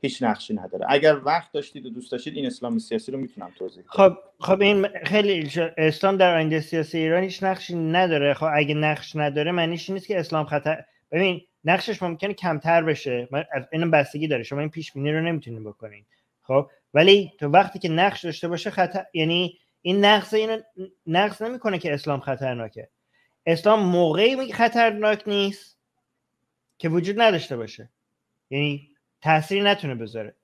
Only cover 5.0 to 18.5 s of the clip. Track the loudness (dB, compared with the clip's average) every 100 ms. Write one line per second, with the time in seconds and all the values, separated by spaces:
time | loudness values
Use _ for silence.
5 | -2 0 2 0 -2 -4 -4 2 0 2
6 | 0 4 4 4 2 -2 -2 -4 -4 -2
7 | 0 0 -2 -4 -4 -4 -6 -4 0 2
8 | 2 2 2 0 0 2 2 0 0 -2
9 | -6 -4 -2 -2 -2 0 -2 -4 -8 -10
10 | -4 -4 -2 -4 -2 -2 -2 -4 -8 _
11 | _ 0 0 -2 _ _ 0 0 0 -6
12 | -6 -4 -6 -4 -4 -2 2 2 2 -2
13 | -2 -6 -4 -6 -4 -8 -6 -4 2 2
14 | 2 -4 -2 -2 -4 -6 -6 -8 -12 -6
15 | -4 -2 -2 -4 -6 -14 -14 -16 -20 -20
16 | _ _ _ _ _ 0 0 _ _ 4
17 | 8 8 6 _ 4 4 4 -2 -2 2
18 | 0 0 -10 -8 -6